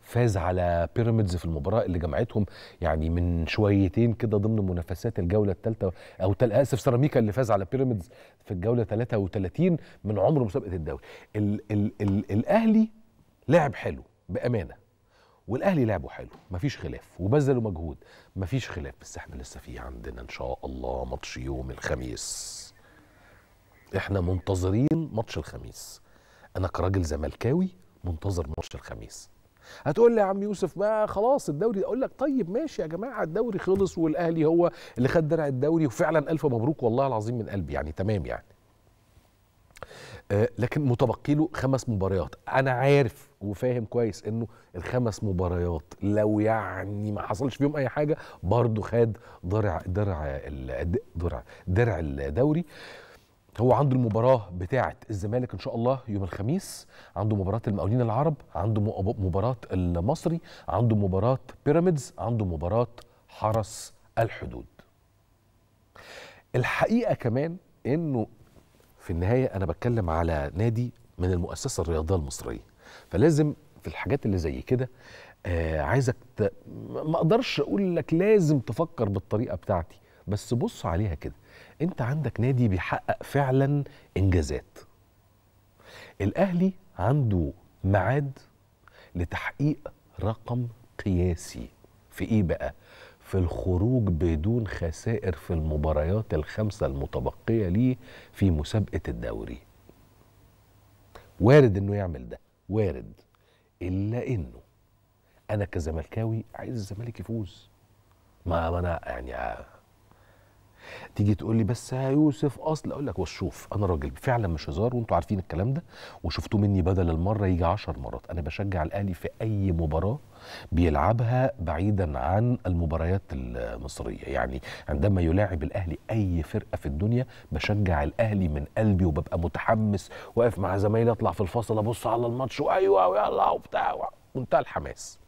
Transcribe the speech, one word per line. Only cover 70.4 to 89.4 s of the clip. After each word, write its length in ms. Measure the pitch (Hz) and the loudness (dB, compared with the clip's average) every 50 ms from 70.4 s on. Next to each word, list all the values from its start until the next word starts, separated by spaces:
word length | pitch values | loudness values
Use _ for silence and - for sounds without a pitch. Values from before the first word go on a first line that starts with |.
| 71 71 - | -2 -4 -2
نادي 380 | 82 107 120 113 110 123 120 - - - - _ - | 0 0 0 2 0 -2 -4 -6 -14 -20 -20 _ -2
من 140 | 87 90 | 0 0
المؤسسة 500 | 92 87 87 - - - - - - - | 2 0 0 -4 -6 -6 -6 -6 -2 -2
الرياضية 340 | 87 78 85 78 78 78 98 | -2 0 0 -2 0 2 0
المصرية، 500 | 90 76 67 - - - 60 58 52 - - - _ - - - - - - | 0 0 -2 -8 -10 -10 -8 -10 -10 -12 -16 -20 _ -20 -20 -20 -20 -16 -4
فلازم 440 | - - 120 160 160 143 156 151 143 - - - - - | 2 4 4 6 6 6 2 2 0 -6 -14 -20 -20 -16
في 60 | - - | -14 -12
الحاجات 380 | - - - 90 113 147 - | -10 -8 -4 -2 -2 -2 0
اللي 120 | 117 98 92 | 0 0 0
زي 240 | 82 82 67 64 | 0 -2 -4 -6
كده، 280 | 64 - 127 123 131 123 - - - - - - - - - _ _ | -2 0 0 0 0 -4 -8 -18 -20 -20 -20 -20 -20 -20 -20 _ _
آه، 360 | - 87 82 82 80 80 78 | -4 -2 -2 0 0 -2 -2
عايزك 340 | 73 71 98 139 135 110 - - - - - - | 0 2 2 2 2 0 -2 -4 -8 -20 -4 0
ت-، 140 | 107 98 - - - - - 113 110 - | 0 0 0 -4 -20 -18 -16 -14 -14 -10
ما 240 | 120 127 - 156 160 165 | -10 -6 -4 -2 0 2
أقدرش 420 | 165 160 196 233 247 - - - | 4 4 4 4 2 0 -2 -2
أقول 360 | 143 - - 202 202 185 175 | -2 0 0 0 0 0 0
لك 180 | 165 135 - - | -2 0 0 2
لازم 460 | 165 180 208 220 208 180 147 156 139 | 2 4 6 6 6 6 6 4 4
تفكر 500 | 117 - 120 - 165 - - - 120 98 | 2 -2 -2 -2 -2 -4 0 -2 -2 0
بالطريقة 460 | 98 98 - - - 107 123 - - | 0 -2 -2 -2 -2 -2 0 -2 -4
بتاعتي، 440 | 90 - - 104 87 80 - - - _ _ - - - - | -8 -2 0 0 0 0 -4 -12 -20 _ _ -20 -18 -6 -4
بس 260 | 101 104 - - 123 | -4 -4 -2 -2 -2
بص 320 | 120 156 233 - - - | 0 0 -2 -4 -4 -4
عليها 300 | - 82 85 107 104 80 | -2 0 0 0 -2 -4
كده، 180 | 71 - - - - - - - - - - - _ | -6 -8 -10 -12 -12 -20 -20 -20 -20 -20 -20 -8 _
أنت 200 | 147 175 185 - | -4 -4 -2 -2
عندك 380 | 131 117 135 156 147 113 - - | -2 -2 -2 -2 -2 -4 -2 0
نادي 280 | 107 127 139 123 123 113 | 0 0 2 4 4 2
بيحقق 560 | 95 90 85 - - - - - - - - | 2 0 0 -2 -4 -4 -2 -4 -4 -4 -4
فعلًا 600 | - - 139 143 131 131 135 135 139 147 147 139 - - - - _ _ 90 | -2 0 0 2 4 4 2 4 4 2 0 -2 -4 -10 -20 -20 _ _ 0
إنجازات. 600 | 98 98 87 90 78 69 73 64 - _ _ - - _ _ _ _ _ _ _ _ _ _ _ _ _ _ _ _ _ _ _ - - - - - - - _ | 2 4 4 4 2 0 -4 -8 -8 _ _ -20 -20 _ _ _ _ _ _ _ _ _ _ _ _ _ _ _ _ _ _ _ -20 -20 -20 -20 -20 -20 -6 _
الأهلي 520 | 101 101 - - 185 196 175 175 185 190 190 - - - - - | -2 0 2 2 2 2 4 2 2 2 0 -2 -16 -20 -8 -2
عنده 520 | 87 107 135 151 139 113 101 90 82 69 - - - - _ _ - | 0 2 2 4 2 4 2 2 2 0 -4 -8 -16 -20 _ _ 0
ميعاد 560 | 95 98 98 90 101 131 143 143 139 131 - - _ _ _ _ _ _ _ _ - _ - - - _ | 2 4 4 4 2 2 0 0 -2 -6 -12 -18 _ _ _ _ _ _ _ _ -20 _ -20 -20 -10 _
لتحقيق 600 | 85 87 - - - | -4 -4 -2 -4 -6